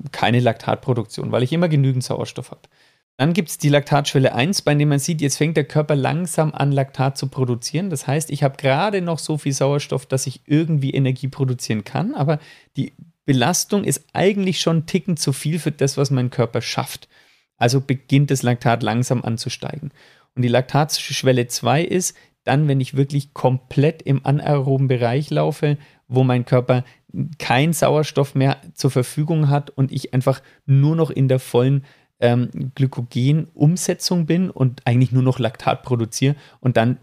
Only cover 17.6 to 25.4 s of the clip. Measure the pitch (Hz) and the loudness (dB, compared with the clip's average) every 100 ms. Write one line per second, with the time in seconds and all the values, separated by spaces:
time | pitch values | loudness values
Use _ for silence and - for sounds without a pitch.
17.6 | 120 131 131 127 - 135 143 135 120 120 | 2 2 0 -4 2 2 4 2 0 0
18.6 | 123 117 110 113 127 123 - 113 - - | 0 0 0 -2 0 -2 -2 -6 -6 -8
19.6 | - - - - _ _ _ - 123 120 | -10 -10 -12 -16 _ _ _ -4 0 2
20.6 | 131 143 151 - - 139 135 131 120 - | 2 0 0 -4 -6 -2 2 2 0 -2
21.6 | 120 135 175 180 175 - _ _ - 135 | 0 0 0 -2 -2 -8 _ _ 0 2
22.6 | 151 135 131 139 139 143 - - 131 131 | 2 2 0 -2 0 -2 -4 -2 0 0
23.6 | - - 143 160 - 135 135 147 - 147 | -2 0 0 0 -2 -2 0 0 0 0
24.6 | 135 135 135 123 120 127 151 147 | 0 0 2 2 0 0 -2 -2